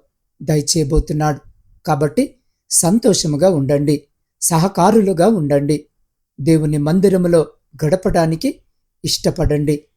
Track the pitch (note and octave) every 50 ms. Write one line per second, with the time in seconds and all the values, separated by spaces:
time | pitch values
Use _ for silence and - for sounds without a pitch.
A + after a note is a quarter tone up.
0 | _ _ _ _ _ _ _ - D3+ C3+ D#3 D3+ C3+ - - E3 D3+ C3+ D#3+ D3+
1 | - - D#3 D3+ D3+ D3+ C#3+ - - - _ _ _ _ _ _ _ F3 D#3 C#3+
2 | D3+ - - B3 C#4 C4 - _ _ _ _ _ _ - - - F3+ E3 G3+ A#3
3 | - A#3 F3+ - - D#3 D3 C#3 F3 G3 F3+ D3 C3+ C3 D3 C#3+ D3 D3+ D3 D3
4 | - _ _ _ _ _ _ _ - - E3+ D#3+ F3 G3 G3 F#3 E3+ G3+ A3 A3+
5 | G3 F#3+ F#3 D3+ E3+ A3 A3+ F#3 D3 C#3 C#3+ C#3+ C#3+ C#3+ D3+ D3 - _ _ _
6 | _ _ _ _ _ _ _ - C3+ D#3 D#3+ D#3+ D#3 D3+ D3+ D3 C#3+ D3+ E3+ F#3+
7 | F#3 G3 F#3 F#3 F3 E3+ F3 D#3+ D3 - - _ _ _ - B2+ D#3 D3+ F#3 F#3
8 | - G3+ D#3+ F3 E3 D#3+ D#3+ D#3+ - C4+ - - _ _ _ _ _ _ _ _
9 | - C3 - - - E3+ - - D#3 - D3+ D3 D3 D3 D3+ D3 - _ _